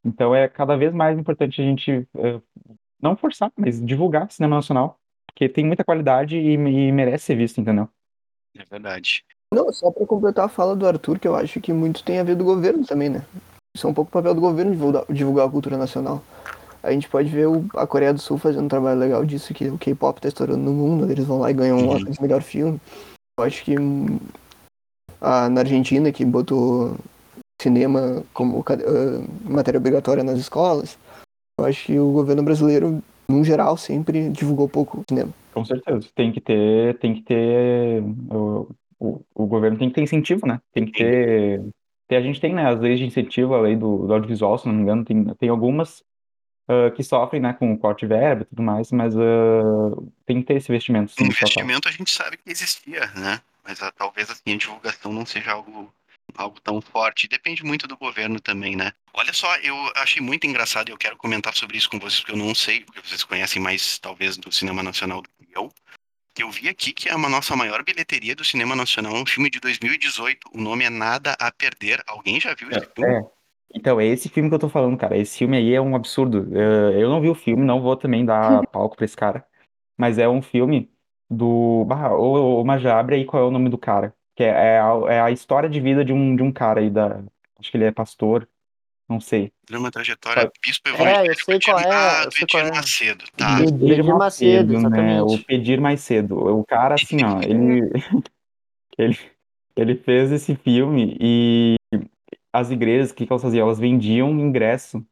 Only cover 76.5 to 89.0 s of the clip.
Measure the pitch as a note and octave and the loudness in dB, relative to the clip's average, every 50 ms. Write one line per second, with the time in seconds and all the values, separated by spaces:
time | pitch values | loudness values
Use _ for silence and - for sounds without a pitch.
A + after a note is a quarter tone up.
76.5 | F#2 G2+ G#2 G#2+ G#2+ G#2+ G#2 G#2 G2 G2+ A2 B2 C#3+ E3 D3 E3 E3 D#3+ - A#2 | 0 2 4 4 4 4 4 4 4 4 2 2 2 2 2 2 0 0 0 0
77.5 | A#2 B2 C#3 C3+ A#2+ C3 B2+ B2+ C3 B2+ - C3+ A#2+ A#2 B2 A2+ A2 G#2+ A2 A2 | 2 2 4 2 2 2 2 0 -2 0 0 -2 0 0 2 2 2 2 4 6
78.5 | A2 G#2 - - - G2+ G2+ G#2+ - - A2 G#2+ - - G#2+ G#2 G2 B2 - _ | 4 4 4 0 -2 -4 -4 -4 -2 -4 -6 -4 -2 -2 -2 -2 -2 -4 -12 _
79.5 | _ _ _ _ _ _ _ _ _ - B2 A#2+ A2+ A2 A#2 A#2 B2 C3+ C3 - | _ _ _ _ _ _ _ _ _ -2 0 0 2 4 4 4 2 0 -2 -2
80.5 | - A#2+ B2+ C#3+ D3+ B2+ G#2+ _ _ _ _ _ _ _ _ _ A#2 A2+ A#2+ A#2 | 0 2 2 4 2 0 -2 _ _ _ _ _ _ _ _ _ -4 -2 0 2
81.5 | A#2 A#2 A#2 A#2 A#2 A2+ A2 - C3 D3 D3+ B2+ G#2 - A2+ C3 C3+ C#3+ C#3 B2+ | 2 2 4 4 2 2 2 0 -2 -2 0 0 2 2 2 2 2 4 4 4
82.5 | B2+ A#2 A#2 C3 C3+ C3+ B2 B2+ A2+ A2 A#2 B2+ C#3+ C#3 C3+ C3+ - C#3 B2 B2 | 2 2 2 2 0 2 2 2 2 2 2 2 0 0 0 0 0 2 2 2
83.5 | C3 B2+ B2+ B2+ A#2+ A#2+ - - G#2+ G2+ G2 G#2 - _ _ _ _ - B2 A2 | 2 2 0 0 0 -2 -2 0 0 0 0 -2 -8 _ _ _ _ 0 2 2
84.5 | - C2+ G2 A2+ A2+ A2+ G#2+ A2 A2+ A2+ - - A#2+ A#2 A#2 A#2 B2 B2 - - | 4 4 4 6 6 6 4 4 2 2 2 2 2 2 2 2 0 -2 -2 0
85.5 | C#3 C#3 D3+ D#3+ D3 D3 B2+ C3+ C3+ C#3+ C#3+ B2+ C3+ C3+ C#3 C3+ C3 B2+ C3 C3+ | 0 2 2 0 -2 -2 0 2 2 2 2 2 2 2 2 2 2 2 2 0
86.5 | C3+ - B2 A2 A2 G#2+ G#2+ G#2+ G2+ G#2+ G#2 G2+ G#2 G2+ G2 G2+ _ _ _ _ | 0 0 0 2 2 2 2 2 2 2 0 0 -2 -6 -12 -18 _ _ _ _
87.5 | _ _ G#2 - - A#2 A2 G#2+ A2 - A2 - - _ A#2+ G#2+ A2+ A#2+ A#2 _ | _ _ -16 -6 -2 0 0 0 0 -2 -8 -8 -6 _ 0 0 0 0 -2 _
88.5 | _ _ _ _ _ _ _ _ _ _ | _ _ _ _ _ _ _ _ _ _